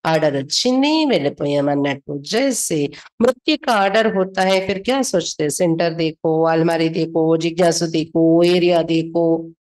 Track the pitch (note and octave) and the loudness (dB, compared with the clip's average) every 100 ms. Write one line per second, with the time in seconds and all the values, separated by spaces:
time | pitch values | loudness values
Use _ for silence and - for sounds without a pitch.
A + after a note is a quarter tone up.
0 | E3+ D#3+ D3+ C#3 C3+ - B3 B3+ C#4+ D#4+ | 0 0 0 -2 -4 -2 0 2 2 2
1 | D4+ F#3 C#3+ - C#3+ C#3+ C#3+ C#3+ C#3+ C#3 | 2 0 -2 -4 -2 0 0 0 -2 -4
2 | - C#3+ C#3+ G#3+ C4+ A#3 - D#3+ C#3+ - | -8 -12 -4 -2 0 -2 -4 -2 -4 -6
3 | - _ A#3 B3+ - D4+ - A3 G3 G#3+ | -20 _ -2 0 -4 -2 0 0 2 2
4 | G#3+ F#3+ F#3+ F#3+ F#3+ F#3+ F#3+ F#3+ G3 C4+ | 2 0 -2 0 0 0 0 -4 -2 -2
5 | B3 F3 D#3+ - D3+ - F3 E3 E3+ D#3+ | 0 -2 -4 -4 -4 0 0 2 -2 -2
6 | D#3+ D#3 E3 D#3+ E3 D#3+ E3 E3 E3 E3+ | -4 -2 -2 2 2 2 2 0 0 -2
7 | E3 E3 D#3+ E3 E3+ E3 E3+ E3 E3 D#3+ | -2 0 2 2 0 0 0 2 -2 -2
8 | D#3 E3+ E3 E3 E3+ F3+ F3 F3 E3 E3 | -2 2 4 4 4 4 2 2 2 -2
9 | E3 E3+ E3 E3 E3 - | -2 0 0 0 -4 -18